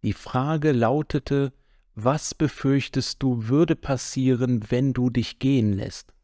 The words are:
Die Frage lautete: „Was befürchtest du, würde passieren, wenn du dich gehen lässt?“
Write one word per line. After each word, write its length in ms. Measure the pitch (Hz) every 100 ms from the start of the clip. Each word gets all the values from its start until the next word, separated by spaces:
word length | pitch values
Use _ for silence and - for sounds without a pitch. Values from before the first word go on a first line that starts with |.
Die 100 | 107
Frage 580 | - - 127 143 160 156
lautete: 800 | 127 113 143 151 147 - 139 139 _ _ _ _
„Was 400 | - 110 151 -
befürchtest 880 | - 151 - 135 139 - 135 - -
du, 260 | 135 120 110
würde 280 | 143 170 165
passieren, 880 | - 131 - - 131 123 127 123 107
wenn 240 | 123 135
du 180 | 127 123
dich 260 | 120 113 -
gehen 360 | 135 135 107
lässt?“ 400 | 98 - - - _